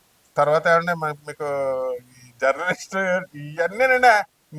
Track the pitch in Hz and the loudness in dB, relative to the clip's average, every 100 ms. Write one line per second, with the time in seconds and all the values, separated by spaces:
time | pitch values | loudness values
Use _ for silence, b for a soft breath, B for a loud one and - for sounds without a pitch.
0 | _ _ _ - 147 156 170 170 175 170 | _ _ _ 0 2 4 4 2 2 -4
1 | 156 147 151 - 147 143 135 131 127 123 | -4 -6 -12 -8 -4 -2 -2 -2 -4 -8
2 | 123 - - _ 131 139 175 175 - 190 | -12 -20 -20 _ 0 0 -4 -6 -6 -4
3 | 190 185 185 147 147 156 170 208 262 254 | -2 -2 -6 -14 -14 -4 -4 0 2 4
4 | 254 208 - _ _ | 4 4 0 _ _